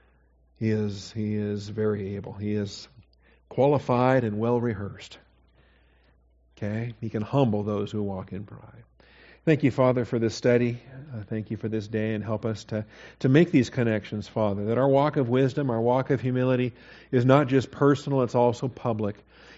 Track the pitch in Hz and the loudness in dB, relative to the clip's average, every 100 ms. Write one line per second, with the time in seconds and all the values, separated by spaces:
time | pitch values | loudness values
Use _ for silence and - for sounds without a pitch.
0 | _ _ _ _ _ - 110 107 104 98 | _ _ _ _ _ -4 0 0 -2 -6
1 | - 107 107 107 104 104 101 107 107 104 | -10 -6 -4 -2 -4 -6 -6 -4 -2 -2
2 | 98 101 - 98 104 104 101 - - - | -4 -8 -10 -8 -4 -4 -4 -8 -18 -20
3 | _ _ _ _ - - 139 143 143 123 | _ _ _ _ -8 0 2 2 2 2
4 | 127 131 113 104 113 120 120 107 101 - | 4 2 0 -2 0 0 0 -4 -8 -12
5 | - - _ _ _ _ _ _ _ _ | -18 -20 _ _ _ _ _ _ _ _
6 | _ _ _ _ _ _ 104 107 120 113 | _ _ _ _ _ _ -6 -4 -6 -8
7 | 113 110 107 139 131 104 104 104 101 107 | -8 -6 -2 2 2 2 -2 -4 -4 -4
8 | 101 95 92 92 104 - - 117 - _ | -4 -6 -10 -12 -12 -18 -20 -20 -20 _
9 | _ - - - - 143 139 127 127 127 | _ -20 -20 -4 0 2 2 4 4 2
10 | 117 120 113 - 127 120 120 120 - - | 0 0 -2 0 2 4 2 -4 -12 -20
11 | 160 117 104 110 104 104 113 110 104 110 | -16 -14 -10 -8 -8 -8 -6 -6 -4 -4
12 | 110 107 101 107 113 107 - 110 107 - | -2 -4 -4 -4 -4 -6 -6 -6 -6 -14
13 | - - 131 135 170 147 117 - 117 107 | -20 -2 4 6 6 4 2 0 -2 -2
14 | - 107 101 - 107 101 101 117 139 135 | -4 -10 -6 -2 -2 0 -2 0 4 4
15 | 147 147 120 127 135 151 139 113 117 127 | 2 0 0 2 2 0 -2 0 2 0
16 | 127 135 131 127 127 127 123 - - - | 0 -2 0 0 2 2 0 -6 -18 -20
17 | - 131 127 135 139 131 104 - 143 143 | -2 2 6 6 6 2 0 2 2 2
18 | 143 139 123 123 123 117 135 - 123 110 | 0 -2 0 2 2 0 -6 -6 -6 -4
19 | 107 - _ - - | -4 -6 _ -20 -20